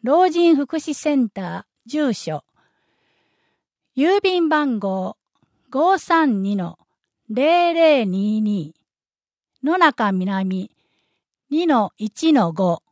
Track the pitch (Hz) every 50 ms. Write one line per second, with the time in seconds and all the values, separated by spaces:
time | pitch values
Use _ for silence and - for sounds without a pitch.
0 | - 233 285 339 370 370 311 339 349 339 330 269 285 - - 320 - - 294 -
1 | - 311 294 277 247 208 _ - 190 175 170 180 - _ _ _ _ 226 277 302
2 | 302 269 214 - - - 156 143 _ _ _ _ _ _ _ _ _ _ _ _
3 | _ _ _ _ _ _ _ _ _ _ _ _ _ _ _ _ _ _ _ 254
4 | 277 330 381 403 - 381 370 359 339 311 311 302 294 277 240 214 190 196 190 190
5 | 185 190 - _ _ _ _ _ _ _ _ _ _ _ 240 262 311 359 392 349
6 | - - 349 330 320 285 226 196 190 196 208 202 180 170 170 _ _ _ _ _
7 | _ _ _ _ _ _ 214 233 269 311 339 349 349 339 339 330 330 320 302 269
8 | 226 196 180 190 196 208 214 214 214 208 208 196 156 147 - _ _ _ _ _
9 | _ _ _ _ _ _ _ _ _ _ _ _ - 285 330 370 359 302 - -
10 | 226 202 190 185 185 190 196 190 190 190 185 190 180 - _ _ _ _ _ _
11 | _ _ _ _ _ _ _ _ _ _ 285 311 359 339 294 240 208 - _ _
12 | 214 214 _ - - 320 311 269 196 170 165 160 196 180 170 - _ _